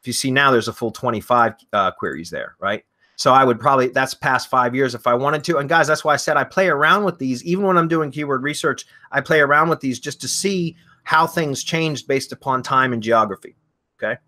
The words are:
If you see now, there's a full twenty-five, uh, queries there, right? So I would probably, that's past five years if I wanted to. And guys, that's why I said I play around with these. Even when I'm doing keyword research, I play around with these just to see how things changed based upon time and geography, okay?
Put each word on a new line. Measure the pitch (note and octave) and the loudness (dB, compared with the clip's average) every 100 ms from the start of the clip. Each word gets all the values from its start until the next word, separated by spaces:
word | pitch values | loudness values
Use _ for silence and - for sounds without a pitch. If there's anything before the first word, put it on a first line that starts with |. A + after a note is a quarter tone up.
If | - | -6
you | |
see | A#2+ C3+ | -4 0
now, | C3 C#3+ | 2 4
there's | B2 G#2+ | 4 0
a | |
full | A2 A#2 | -6 -8
twenty-five, | - B2 A2+ - B2 A#2 G#2+ _ | -4 -4 -4 0 2 2 -2 _
uh, | G#2 F#2+ | -2 -2
queries | - F2 C#2 F2 | -2 -8 -8 -10
there, | D#2 A#1+ _ | -10 -12 _
right? | F#2+ G#2 _ _ _ | -6 -6 _ _ _
So | - C#3+ | -4 4
I | C3 | 6
would | C3+ A2+ | 6 4
probably, | A#2 C3+ B2+ | 2 2 2
that's | B2+ E3 | 0 -4
past | - D3+ B2+ - | -4 -2 -2 0
five | C3 B2 | 0 0
years | B2 C3+ | 0 -2
if | A#2 - | 0 0
I | |
wanted | B2 C#3 D3+ | 0 0 -2
to. | D#3+ D#3+ | -2 -4
And | C#3 | 0
guys, | E3 D3 | 2 2
that's | D3+ | 2
why | D#3 | 2
I | C#3+ | 0
said | - D3 | 0 -2
I | |
play | C3 - F#3+ | 0 0 0
around | D3 D3+ F#3+ | 2 4 4
with | G3+ F3 | 2 -4
these. | C3 B2 | -6 -6
Even | E3+ F#3 | -4 -2
when | G3 F3+ | 2 2
I'm | E3 | 2
doing | D#3+ D3+ | 0 -2
keyword | C3 D3 C3 | -6 -4 -4
research, | C3+ C#3+ D#3+ B2+ - _ _ | -4 -4 -4 -4 -10 _ _
I | C#3 | -6
play | C3+ D#3+ | 0 2
around | C#3+ D3 E3 | 4 4 2
with | D#3 | 0
these | C#3 B2 | -4 -6
just | D3 C#3 | -8 -12
to | C3 | -8
see | - G3 F#3+ E3+ D#3+ _ _ | -4 -2 -2 -4 -8 _ _
how | - D#3+ D#3+ | 0 2 2
things | - D#3 C3 | 0 -4 -4
changed | - E3 D#3+ C#3 - | -4 -2 -2 -4 -2
based | C3+ C3+ | -4 -4
upon | B2+ C#3+ C3 | -12 -4 -4
time | B2 C3+ C3 | 0 0 0
and | A#2+ | -2
geography, | A2 A2+ G#2+ F#2+ - _ _ _ _ _ | 2 2 2 -2 -12 _ _ _ _ _
okay? | G#2+ A#2+ | -8 -8